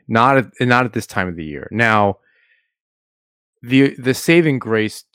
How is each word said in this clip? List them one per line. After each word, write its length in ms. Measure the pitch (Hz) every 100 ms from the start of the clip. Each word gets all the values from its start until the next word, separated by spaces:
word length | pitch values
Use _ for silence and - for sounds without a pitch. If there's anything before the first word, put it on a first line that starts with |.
| -
Not 300 | 113 127 135
at, 80 | - -
not 240 | 123 123 123
at 80 |
this 120 | 117 -
time 220 | 104 92
of 80 | 85
the 80 |
year. 240 | 78 71 -
Now, 480 | 107 117 107 101 98 _ _ _ _ _ _ _ _ _ _ _ _ _ _
the, 320 | 117 131 139 -
the 180 | 127
saving 440 | 123 - 170 156 131
grace 460 | 110 110 107 - -